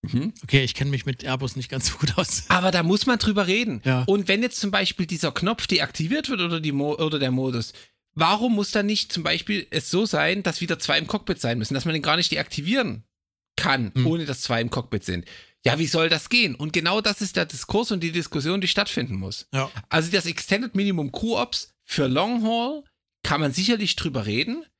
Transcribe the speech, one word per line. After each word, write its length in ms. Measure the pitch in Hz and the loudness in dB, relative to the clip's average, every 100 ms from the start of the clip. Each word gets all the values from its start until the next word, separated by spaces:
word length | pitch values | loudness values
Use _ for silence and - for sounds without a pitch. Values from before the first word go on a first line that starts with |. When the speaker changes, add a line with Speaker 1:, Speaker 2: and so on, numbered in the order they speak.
Speaker 1:
Mhm. 280 | - 120 180 - | -2 -2 -2 -8
Speaker 2:
Okay, 200 | - 139 | 2 2
ich 100 | 127 | 2
kenn 160 | - 139 | -2 -2
mich 160 | 135 | -2
mit 160 | 139 127 | -4 -6
Airbus 320 | 147 127 131 135 | -4 -4 -4 -6
nicht 100 | 123 | -6
ganz 180 | 135 - | -4 -4
so 100 | - | 0
gut 200 | 151 - | 0 0
aus. 280 | 180 - - | 0 -2 2
Speaker 1:
Aber 240 | 185 185 | 4 4
da 100 | 175 | 4
muss 240 | 165 202 | 4 2
man 140 | - 233 | 2 2
drüber 280 | 220 202 180 | 2 2 2
reden. 340 | 208 233 117 | 2 0 -2
Speaker 2:
Ja. 200 | 135 127 | 2 2
Speaker 1:
Und 260 | 123 202 185 | 4 2 4
wenn 120 | 196 | 2
jetzt 200 | 240 - | 2 -2
zum 100 | 202 | 0
Beispiel 340 | 196 185 - | 2 0 -2
dieser 280 | 170 165 160 | -4 0 -2
Knopf 340 | - 180 226 - | 0 -2 0 0
deaktiviert 640 | 175 143 - 160 285 285 | 0 0 -2 -2 -2 -2
wird 100 | 226 | -2
oder 220 | 175 165 | -2 -2
die 100 | 156 | 0
Mo-, 240 | 139 147 | 0 0
oder 240 | 147 156 151 | 0 0 0
der 120 | 131 | 0
Modus, 420 | 127 131 123 113 - - _ _ | 2 0 -2 -6 -10 -20 _ _
warum 400 | 151 165 208 240 | 2 2 4 2
muss 160 | 208 202 | 2 2
dann 140 | 214 | 0
nicht 260 | 202 208 - | 2 0 -2
zum 120 | - | -4
Beispiel 440 | 156 160 - 202 - | -2 -2 -2 -4 -2
es 220 | - - | -4 0
so 140 | 175 | 0
sein, 380 | 220 147 156 190 | 2 2 2 0
dass 180 | 185 - | -2 -4
wieder 180 | 170 165 | -4 -4
zwei 180 | - 151 | 0 0
im 100 | 160 | 0
Cockpit 340 | 208 - 180 | -4 -2 -2
sein 160 | 120 120 | 0 -2
müssen, 160 | 110 | -2
dass 100 | 139 | -2
man 100 | 165 | -2
den 100 | 160 | -2
gar 120 | 143 | 0
nicht 160 | 165 170 | 0 0
deaktivieren 720 | 151 - - 151 262 208 107 - _ _ _ _ - | -2 -4 -4 0 0 0 -6 -14 _ _ _ _ -4
kann, 340 | - 135 110 | 0 0 0
Speaker 2:
Hm. 120 | 135 127 | 2 2
Speaker 1:
ohne 180 | 170 | 2
dass 160 | 143 127 | -2 -6
zwei 200 | - 117 | -2 0
im 80 | 117 | 0
Cockpit 340 | - 120 107 | -4 -4 -4
sind? 220 | - 90 - - - _ | -2 -6 -6 -18 -20 _
Ja, 140 | 123 143 | 0 2
wie 80 | 156 | 0
soll 220 | 165 165 | 2 2
das 180 | 160 - | 2 2
gehen? 280 | 240 202 | 2 2
Und 180 | 117 151 | 0 -2
genau 260 | 170 170 208 | 0 2 2
das 220 | 214 202 | 0 -2
ist 160 | 196 180 | -2 -2
der 80 | |
Diskurs 440 | 170 131 - 202 240 | -2 -4 -2 0 0
und 100 | 196 | -2
die 100 | 165 | 0
Diskussion, 480 | 170 156 151 147 196 | -2 -2 -2 0 0
die 80 | 185 | 0
stattfinden 480 | - 202 - 123 | 0 0 -2 -2
muss. 320 | 95 95 - - | -4 -6 -10 -4
Speaker 2:
Ja. 180 | 135 135 110 - | -4 -2 -6 0
Speaker 1:
Also 240 | 160 165 | 0 2
das 140 | 185 | 0
Extended 500 | 170 165 - 202 240 | 0 -6 0 0 2
Minimum 380 | - 202 180 143 | 0 2 0 -2
Crew 240 | - 226 226 | -4 -2 0
Ops 360 | - - - _ | 0 -4 -8 _
für 220 | - - 135 | -6 0 2
Long 360 | 131 202 240 | 2 2 2
Haul 400 | 220 233 240 302 - _ _ _ | 2 0 0 -4 -12 _ _ _
kann 160 | - 147 | -2 2
man 140 | 151 | 2
sicherlich 420 | 131 196 226 104 | 2 2 2 0
drüber 300 | - 165 127 | -2 -2 -2
reden. 400 | 104 110 165 294 320 | 0 0 0 -4 -10